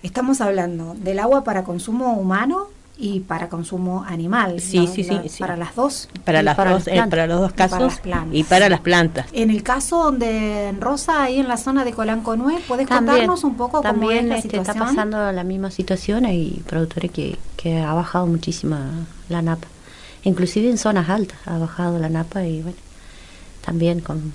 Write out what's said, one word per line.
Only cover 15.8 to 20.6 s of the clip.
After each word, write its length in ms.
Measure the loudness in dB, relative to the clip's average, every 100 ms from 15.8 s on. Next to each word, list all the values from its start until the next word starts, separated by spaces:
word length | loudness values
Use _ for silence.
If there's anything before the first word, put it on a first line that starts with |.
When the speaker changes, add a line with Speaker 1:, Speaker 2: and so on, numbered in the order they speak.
| -2 -2 0 0 2
Speaker 3:
Hay 360 | 2 -2 -6 -4
productores 440 | -2 -2 -2 -6
que, 260 | -4 -6 -6 -8 -4
que 220 | -2 0
ha 140 | 0
bajado 320 | -2 0 0 2
muchísima 640 | 0 -2 -4 -2 -2 -4 -6 -8 -14 -6
la 100 | -2
napa. 240 | 0 -2 -6 -20 -20 -20 -20 -4
Inclusive 460 | 0 2 2 2